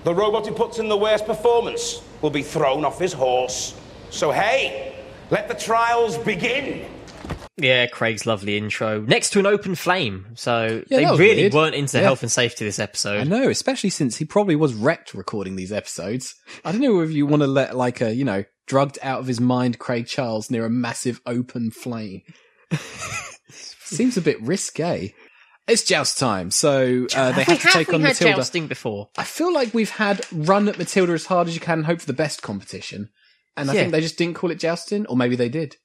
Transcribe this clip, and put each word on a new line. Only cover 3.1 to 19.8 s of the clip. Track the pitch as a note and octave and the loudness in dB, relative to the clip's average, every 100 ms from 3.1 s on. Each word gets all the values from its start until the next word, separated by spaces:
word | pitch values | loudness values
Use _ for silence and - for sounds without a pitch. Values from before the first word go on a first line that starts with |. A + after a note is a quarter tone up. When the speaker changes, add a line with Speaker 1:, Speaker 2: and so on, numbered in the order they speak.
Speaker 1:
horse. | C#3 B2+ B2+ B2+ - - - - - - | 0 2 2 0 -4 -8 -12 -20 -20 -14
So | - D#3+ | -2 0
hey, | C#3 G3+ C4+ F#3 - - - - - - | 2 2 2 -2 -6 -10 -14 -18 -18 -4
let | F#3 G#3 | -2 -2
the | |
trials | - F#3+ A3+ A#3 A#3+ A#3 F3 | -6 0 2 4 2 0 -2
begin. | A3 F3+ A3+ C4 C4+ - - - - - - - - - | -4 -2 -2 -2 -4 -8 -12 -16 -18 -16 -12 -12 -12 0
Speaker 2:
Yeah, | C3 B2+ A#2+ | 4 4 2
Craig's | - A2+ A2 | 0 -2 0
lovely | A2+ G#2+ G2+ G#2 | -2 -2 0 -2
intro. | G#2+ - A2 G#2+ | -2 -2 -2 -2
Next | G#2+ A3+ - | 2 2 2
to | G3+ | 2
an | G3 | 4
open | G3+ G3 | 2 0
flame. | F3 - F#3 B2+ F#2+ G2 A2+ | -2 0 0 0 -4 -12 -8
So | - A#2 A2+ A2+ - | -2 0 0 -2 0
Speaker 3:
Yeah, | C4+ | 2
Speaker 2:
they | |
Speaker 3:
that | E4 | 4
was | C#3+ | 6
Speaker 2:
really | G3 F#3 | 6 6
Speaker 3:
weird. | G3 | 4
Speaker 2:
weren't | D3+ D#3 | 4 2
into | C#3 C#3 B2+ | 0 0 4
Speaker 3:
Yeah. | |
Speaker 2:
health | - C3 | 4 2
and | A#2 | 0
safety | - A#2+ - | 0 0 0
this | G#2+ F#2+ | -6 -4
episode. | G#2 - G#2 G#2 | -4 -4 -2 -2
Speaker 3:
I | |
know, | C3+ A3 C4 | 0 2 2
especially | A2 - C4+ G3 | 0 -2 -2 -2
since | - C#3 - | 0 -2 -2
he | |
probably | D#3 G3+ G3+ D3+ | 0 0 2 2
was | D#3 | 2
wrecked | A2 B2+ E3 - | 2 0 0 -6
recording | - - G#2+ F#2+ F#2+ | -12 -8 -6 -6 -8
these | F#2 | -6
episodes. | G#2 - - F2+ B2 - - - - | -6 -6 -10 -6 -6 -8 -16 -20 -10
I | D#3 | -4
don't | G3+ | 0
know | C#4 F#3+ | 4 4
if | D#3+ | 2
you | D3+ C#3+ | 0 4
wanna | D3 C#3 | 4 4
let, | C3+ C3 B2+ | 2 0 0
like, | B2 B2 | -2 0
a, | A#2 | -2
you | A#2+ | 0
know, | C3+ G2 G2+ _ - | -2 -2 -6 _ 0
drugged | C3+ C#3 - | 2 2 -2
out | C3+ C3 | -6 -6
of | C3 | -4
his | A#2 | 0
mind | B2 B2+ B2 A#2 | 2 2 2 -2